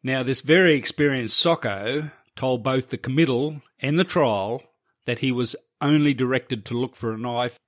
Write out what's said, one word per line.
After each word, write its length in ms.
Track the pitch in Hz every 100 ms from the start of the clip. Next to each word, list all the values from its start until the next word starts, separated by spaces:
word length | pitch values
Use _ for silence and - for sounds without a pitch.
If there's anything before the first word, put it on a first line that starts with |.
Now, 200 | 131 131
this 200 | 127 131
very 320 | 131 175 180
experienced 680 | 143 - - 147 131 117 -
socco 680 | 170 165 113 98 110 143 151 - _ -
told 260 | 131 123
both 280 | 131 131 -
the 80 | 120
committal 640 | 131 135 160 123 147 147 _ -
and 180 | 135 160
the 60 |
trial 580 | 190 175 131 101 101 127 - _ _ _ -
that 140 | 117
he 120 | 131
was 240 | 123 117 - _ -
only 320 | 143 151 147
directed 540 | 123 127 131 - 113 -
to 120 | 120
look 160 | 123
for 180 | - 117
a 60 | 110
knife 400 | 123 120 123 -